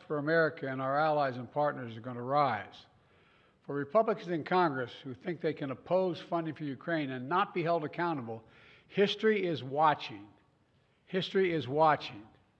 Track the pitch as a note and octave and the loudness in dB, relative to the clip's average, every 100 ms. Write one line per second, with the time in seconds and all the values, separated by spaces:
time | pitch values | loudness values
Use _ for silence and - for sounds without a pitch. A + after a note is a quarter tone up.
0 | - D3+ C#3+ E3 D#3+ - C3+ C3 C3+ C#3+ | -6 -4 2 4 2 0 -6 -4 0 2
1 | D#3 D3+ C#3 B2 A#2 - D3 C#3 A#2+ A2+ | 2 2 0 -2 -6 0 0 -2 -8 -10
2 | A#2 A#2+ A#2+ C#3+ C#3+ G#2+ F#2+ - - _ | -10 -8 0 2 2 0 -6 -16 -20 _
3 | _ _ _ _ _ _ - C#3+ C#3 G#3+ | _ _ _ _ _ _ -8 -6 0 2
4 | A3+ G#3 E3+ F3 C3+ F#3 F3 C3 B2 - | 4 0 -2 -4 0 2 4 2 -4 -8
5 | C#3 B2+ F#3+ D#3 E3 D3 C#3+ B2+ - F3+ | -12 -10 -8 -4 -4 -2 -6 -6 0 0
6 | F#3 D3+ - E3+ D#3+ C#3 D3+ B2+ - E3 | 2 -2 -4 -4 -4 -6 -8 -8 -4 -2
7 | C#3+ C3 B2+ F3 G3+ F#3 E3 E3+ D3+ - | -2 -4 0 2 2 0 0 0 -2 -2
8 | E3+ D3+ A#2 A2+ - - - - _ - | -2 -2 -6 -10 -12 -20 -20 -20 _ 2
9 | G3 G3+ A3 G#3+ F3+ D3+ B2+ C#3 D#3 D3 | 2 2 2 2 0 -2 -4 4 4 4
10 | - G#2+ G#2 - _ _ _ _ _ _ | -2 -14 -16 -20 _ _ _ _ _ _
11 | _ F#3 - G3 F#3+ E3 A#2+ D3 D#3 C#3+ | _ -4 0 2 2 2 0 4 4 4
12 | - G#2 A2 - _ _ | 0 -14 -18 -20 _ _